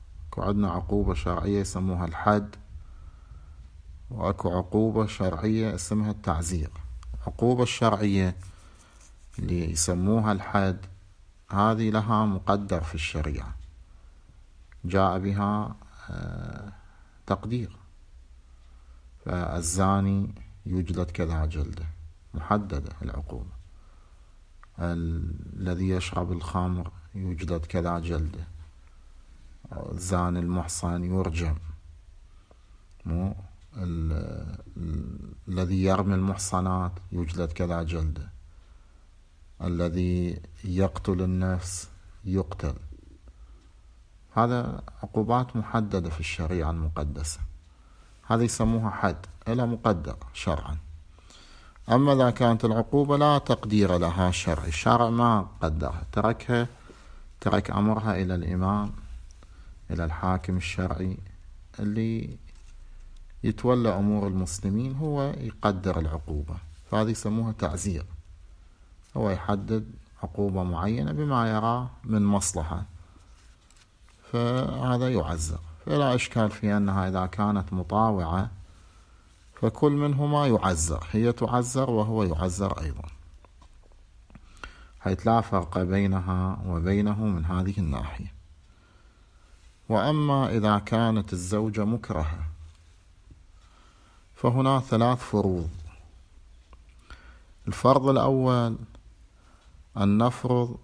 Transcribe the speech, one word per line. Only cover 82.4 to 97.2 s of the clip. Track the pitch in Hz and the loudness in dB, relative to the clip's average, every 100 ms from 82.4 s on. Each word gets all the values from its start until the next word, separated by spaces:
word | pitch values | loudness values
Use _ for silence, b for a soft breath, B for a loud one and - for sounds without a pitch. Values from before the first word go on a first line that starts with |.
| 90 95 98 - | 0 0 -2 -2
أيضا، | 78 - - - - - - - - - - - - - - - B B B B B B | -4 -6 -10 -14 -20 -20 -20 -20 -20 -20 -20 -20 -20 -20 -20 -20 B B B B B B
حيث | 98 92 113 | -2 0 4
لا | 113 | 4
فرق | 107 98 85 90 | 4 0 0 -2
بينها | 90 98 98 95 90 92 92 95 92 | 2 4 4 2 0 0 0 -2 -2
وبينه | 85 90 101 104 104 | -2 2 2 2 2
من | 107 87 | 0 0
هذه | 82 90 95 101 | 0 0 0 0
الناحية. | 82 64 58 - - - - - b b b b b b b b b b b b - | 0 -2 -4 -8 -10 -14 -20 -20 b b b b b b b b b b b b 0
وأما | 110 131 151 147 139 127 110 | 2 4 2 4 2 2 2
إذا | 107 104 | 4 4
كانت | 104 113 117 110 - | 4 2 4 2 0
الزوجة | 90 90 104 110 107 | -4 -2 0 0 0
مكرهة | 104 117 - 80 78 80 - - - - - - - - - - - - b b b b b b b - | 0 0 -2 -2 -2 -4 -8 -8 -18 -20 -20 -20 -20 -20 -20 -20 -20 -20 b b b b b b b 0
فهنا | 127 127 135 135 | 2 4 4 2
ثلاث | 123 113 120 123 | 4 4 4 4
فروض. | - 104 95 90 80 - - - - - - - - - - - - - B B | 0 2 2 0 -2 -8 -14 -18 -20 -20 -20 -20 -20 -20 -20 -20 -20 -20 B B